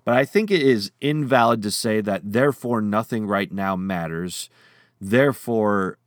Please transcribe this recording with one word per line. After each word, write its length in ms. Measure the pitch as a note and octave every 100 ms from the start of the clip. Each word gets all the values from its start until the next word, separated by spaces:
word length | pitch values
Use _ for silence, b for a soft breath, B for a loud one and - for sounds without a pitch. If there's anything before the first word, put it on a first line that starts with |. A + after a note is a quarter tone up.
But 120 | - B2
I 100 | C#3
think 260 | G#3 A3
it 100 | F3+
is 300 | C3+ A2+ G2 -
invalid 640 | C#3 D3+ C3+ B2+ A#2 A#2
to 80 | G#2
say 300 | - A#2 G#2+
that 200 | G2+ F#2+ G2+
therefore 560 | A2 C#3+ - B2 A#2
nothing 460 | G#2 G#2 A2 A#2 G#2
right 240 | G#2 F#2+
now 260 | F#2+ G2 F#2
matters. 720 | F#2+ F2+ E2 E2 F2+ - - b b b b b
Therefore, 1000 | G2 A#2+ C#3 B2 - A2+ G#2 G2+ F#2 -